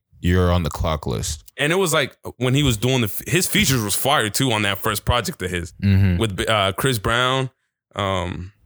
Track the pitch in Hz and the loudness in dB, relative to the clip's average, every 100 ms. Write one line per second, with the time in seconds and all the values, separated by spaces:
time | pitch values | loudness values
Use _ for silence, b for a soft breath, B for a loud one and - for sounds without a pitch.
0 | _ _ 87 90 90 87 78 - 87 78 | _ _ 0 2 4 2 0 -4 -4 -4
1 | - 55 - - - - 143 180 185 156 | -4 -6 -6 -8 -10 -4 -2 0 0 0
2 | 131 - - - 123 131 143 110 123 131 | -2 -6 -10 -2 2 4 2 2 2 2
3 | 107 - - 160 - 190 202 131 104 - | 0 -4 -2 -2 0 2 2 2 0 -2
4 | 127 147 110 - 131 107 104 98 110 101 | 0 2 0 0 0 0 0 -2 -2 -4
5 | - 120 120 - 90 90 85 - 98 98 | 0 -2 -2 -6 -6 -6 -8 -2 4 4
6 | 95 87 110 95 113 110 98 95 135 120 | 4 2 0 -2 0 2 0 0 0 0
7 | 117 117 127 135 131 _ _ _ _ - | 0 0 0 0 -4 _ _ _ _ -6
8 | 101 95 87 - 90 _ | -2 -2 -4 -8 -12 _